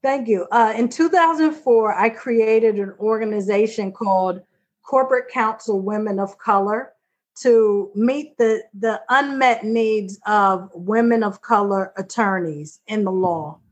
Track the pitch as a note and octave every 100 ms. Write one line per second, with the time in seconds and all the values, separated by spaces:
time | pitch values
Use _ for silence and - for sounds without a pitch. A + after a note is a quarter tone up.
0 | C4+ C4+ A3+ G3+ F3 A3+ A3+ A3 A#3+ -
1 | E4 F4+ E4 D#4+ D#4 D4+ - A3+ A3 F3+
2 | A3 A3+ - A#3 A3 A3 A3 G3+ G3 -
3 | G#3+ A3 A3 G#3+ G3 G3+ A3 A3 G3 F#3+
4 | G3+ F#3+ F#3 F#3 _ _ _ _ - C4
5 | C4 B3+ B3 C4+ A3 A3 - G3 F#3+ G#3+
6 | G#3+ G3 G3 - - G3+ G3 A3 C4 _
7 | _ _ _ - B3+ A3+ G#3+ G3+ G3 G3+
8 | A#3 C#4+ D4 _ A3+ A3 - G3+ A3 G#3
9 | - B3+ C#4+ C4+ B3+ A3+ G#3+ A3+ A3 G#3+
10 | F#3+ G3+ G#3 G#3 G3 F#3+ F#3+ F3 F3+ A3
11 | A#3 A3+ G#3+ G3 - A3 G3+ G3 F#3+ -
12 | F#3+ - G#3 F#3+ E3+ D3 D3+ - - G#3+
13 | G3 F#3 F#3 E3 D3+ D#3+ _